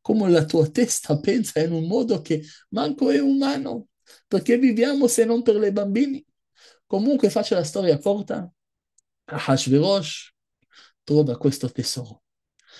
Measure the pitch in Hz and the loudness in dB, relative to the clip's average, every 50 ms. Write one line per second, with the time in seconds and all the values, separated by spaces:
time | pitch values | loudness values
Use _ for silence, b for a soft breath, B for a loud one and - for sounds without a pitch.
0 | _ - 214 220 202 185 175 160 151 156 - 165 156 151 - 247 240 226 - - | _ -2 0 0 2 4 4 4 2 2 0 0 0 2 2 0 0 0 0 -6
1 | - - 147 147 - 202 214 247 220 - - 151 156 170 170 160 160 170 202 262 | -4 -4 -4 -2 0 0 0 0 -2 -2 -2 -2 -2 -2 -2 -4 -2 -2 -2 -2
2 | 247 226 208 156 151 - 165 156 151 B B B B B - 208 - - - - | -2 -2 -2 -4 -2 -4 -6 -6 -6 B B B B B -6 -4 -4 -4 -2 -2
3 | 269 269 - 147 143 139 135 135 135 277 147 139 135 - - - - - _ _ | 0 2 2 2 2 2 2 2 0 0 -2 -4 -6 -8 -10 -10 -12 -16 _ _
4 | _ b b b b _ - 190 185 - 240 240 262 254 220 220 233 277 285 277 | _ b b b b _ -2 -2 2 2 2 4 4 2 4 2 2 0 2 2
5 | 277 233 - - 226 226 233 240 240 240 214 208 214 202 196 214 202 202 196 226 | 2 2 2 2 2 2 2 2 2 2 2 2 2 0 0 -2 -2 -2 0 0
6 | 285 277 269 277 - _ _ _ _ _ b b b b b b b _ - 196 | 0 -2 -2 -8 -12 _ _ _ _ _ b b b b b b b _ -4 -2
7 | 214 277 294 - - 196 - 226 208 - 220 180 160 156 - 196 190 175 147 147 | 0 0 2 2 2 2 0 0 -2 0 0 -2 -2 -2 -4 -2 0 2 0 2
8 | - 202 202 208 196 - - - 180 175 - _ _ _ _ _ _ _ _ _ | 0 -2 -2 -2 -4 -6 -8 -8 -8 -12 -16 _ _ _ _ _ _ _ _ _
9 | _ _ _ _ _ - 151 143 - - 135 127 - 131 131 143 160 190 196 196 | _ _ _ _ _ -14 -12 -8 -2 0 0 0 2 2 2 4 4 2 2 0
10 | 156 151 - - - - _ _ _ _ _ _ _ b b b b b b _ | -2 -6 -10 -12 -16 -20 _ _ _ _ _ _ _ b b b b b b _
11 | _ - 147 151 151 135 120 - - 143 139 - - 127 - - 123 - - 131 | _ 0 2 2 2 2 -2 0 0 -2 -2 0 -6 -8 -6 -6 -8 -6 -8 -8
12 | 123 110 107 - _ _ _ _ _ _ _ b b b b b | -10 -12 -16 -20 _ _ _ _ _ _ _ b b b b b